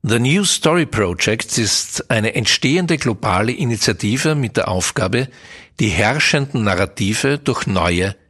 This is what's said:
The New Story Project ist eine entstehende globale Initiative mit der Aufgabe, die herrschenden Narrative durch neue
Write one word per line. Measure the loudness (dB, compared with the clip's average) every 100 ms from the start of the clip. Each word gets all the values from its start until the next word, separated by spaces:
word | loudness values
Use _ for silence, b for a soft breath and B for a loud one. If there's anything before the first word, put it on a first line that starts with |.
The | 2 2
New | 4 2
Story | 2 0 2 2
Project | 0 0 0 0 0 -2 -2 -2
ist | 0 -2 -4 -8 -2
eine | 0 0
entstehende | -2 0 0 2 2 0 0
globale | 0 -2 0 2 0
Initiative | 0 -2 0 0 0 -2 0 0
mit | 0 0 -2
der | -2
Aufgabe, | -2 -2 -2 -2 -2 -4 B B B B -2
die | 0
herrschenden | 2 2 2 2 0 0 0
Narrative | 0 2 -2 0 -2 0 0 0
durch | -2 -2 0
neue | 0 2 2 0 -4